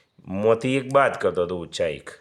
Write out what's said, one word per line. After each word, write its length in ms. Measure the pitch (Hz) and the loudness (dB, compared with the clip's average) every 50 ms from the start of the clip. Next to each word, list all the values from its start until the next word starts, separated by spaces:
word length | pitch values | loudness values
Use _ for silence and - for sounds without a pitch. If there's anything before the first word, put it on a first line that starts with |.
| _ _ _ _ - | _ _ _ _ -12
માંથી 500 | - 92 98 107 113 113 113 - 131 131 | -8 -4 0 2 4 4 4 2 0 0
એક 160 | 135 127 127 | -2 0 2
બાદ 260 | 135 139 135 113 - - | 4 4 4 2 2 0
કરતો 280 | - 95 85 90 87 | -2 -2 0 0 -2
તો 140 | 85 90 87 | -2 -4 -6
ઓછા 240 | 82 76 - - 87 | -8 -8 -6 -4 -4
એક, 260 | 80 71 67 - - - - | -4 -4 -6 -10 -16 -20 -18